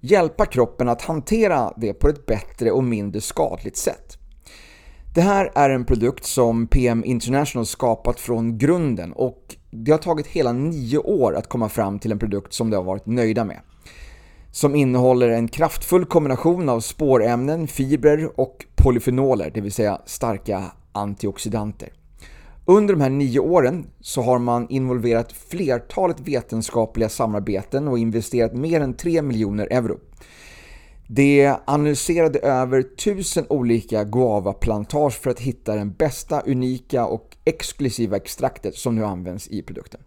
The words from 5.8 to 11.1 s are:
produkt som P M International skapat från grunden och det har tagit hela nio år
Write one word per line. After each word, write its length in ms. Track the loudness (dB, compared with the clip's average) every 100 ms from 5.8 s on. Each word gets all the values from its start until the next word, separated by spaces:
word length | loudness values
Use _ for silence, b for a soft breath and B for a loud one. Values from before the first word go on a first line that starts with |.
produkt 400 | 2 2 2 -2
som 420 | -4 2 2 2 2
P 220 | 4 4
M 140 | 2
International 640 | 0 -2 0 0 0 -4 -6
skapat 540 | -2 0 0 0 -4
från 380 | -2 -2 -2 0
grunden 540 | 2 2 0 -2 -6
och 440 | -4 -4 -4 -20 -20 _
det 200 | -8 0
har 60 | 2
tagit 280 | 2 -4 -2
hela 260 | -2 0
nio 460 | 0 -4 -4 -2 -2
år 360 | 0